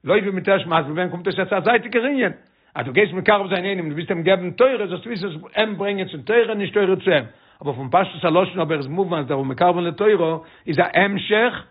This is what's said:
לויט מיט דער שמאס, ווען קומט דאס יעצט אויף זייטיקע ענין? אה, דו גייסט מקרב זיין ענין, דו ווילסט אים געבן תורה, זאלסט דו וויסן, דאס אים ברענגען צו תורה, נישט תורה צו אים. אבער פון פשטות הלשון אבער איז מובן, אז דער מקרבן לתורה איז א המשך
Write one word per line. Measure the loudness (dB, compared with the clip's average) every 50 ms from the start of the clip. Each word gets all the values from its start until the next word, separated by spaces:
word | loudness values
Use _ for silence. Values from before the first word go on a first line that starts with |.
| _
לויט | 2 2 2 2
מיט | 0 -4 -2 0
דער | 2 2 2
שמאס, | 2 2 0 0 0
ווען | 0 -2 -4 -4 -4
קומט | -4 -4 -4
דאס | -4 -2 -2
יעצט | -2 0 -2
אויף | 0 2
זייטיקע | 2 2 2 0 0 -2 0
ענין? | 0 0 0 0 0 -2 -2 -6 _ _ _ _ _ _ _
אה, | -8 -8
דו | -2 2
גייסט | 2 2 2 0
מקרב | -2 2 2 2 2 2 0
זיין | -2 -2 -2
ענין, | -2 -4 -4 -4 -6
דו | -6
ווילסט | -6 -4 -4
אים | -4 -2 2
געבן | 2 2 2 2 -6
תורה, | 2 4 4 4 4 0 -2
זאלסט | -4 -6 -8 -8
דו | -8
וויסן, | -8 -6 -6 -8
דאס | -8 -10 -14 -8 -2
אים | -2 -2 -2 -2 -4
ברענגען | -2 -2 -2 -2 -4 -6
צו | -8 -12
תורה, | -4 2 2 4 4 2 0
נישט | -4 -4 0 0
תורה | 2 2 2 2 2 2
צו | 2
אים. | 2 2 0 -2 -14 _ _ _ _ _ -8
אבער | -8 -6
פון | -6 -6 0
פשטות | 2 2 2 2 -4 -2 -2
הלשון | 2 4 4 2 2 0 -4
אבער | -2 -2 -2 -4
איז | -4
מובן, | -4 -2 -2 -2 -2 -2 -4
אז | -2
דער | -2 -2 -2 -2
מקרבן | -4 0 2 2 4 4 2 -2
לתורה | -4 -2 2 2 4 4 4 2 0 -2 -4 -8 -16 -20 -16 _
איז | -4 0 0
א | 0 2 4 2
המשך | 2 2 0 -4 -2 0 2 2 2 0 -2 -4 -14 _